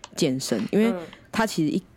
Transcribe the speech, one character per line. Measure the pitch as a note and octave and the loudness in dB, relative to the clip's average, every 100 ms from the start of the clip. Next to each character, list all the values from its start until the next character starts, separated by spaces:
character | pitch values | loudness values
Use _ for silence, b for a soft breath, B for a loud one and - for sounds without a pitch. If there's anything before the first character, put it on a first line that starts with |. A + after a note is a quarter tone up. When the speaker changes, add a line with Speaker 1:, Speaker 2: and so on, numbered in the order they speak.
| B | B
Speaker 1:
健 | - D3 C3 | -2 0 0
身， | - A2+ A3 | -2 -4 0
因 | G3+ | 2
为 | A3+ | 2
Speaker 2:
嗯。 | F3+ E3 B B | 0 -8 B B
Speaker 1:
他 | - | -2
其 | A3 - D3+ | 0 0 0
实 | |
一， | F#3+ - | 0 -6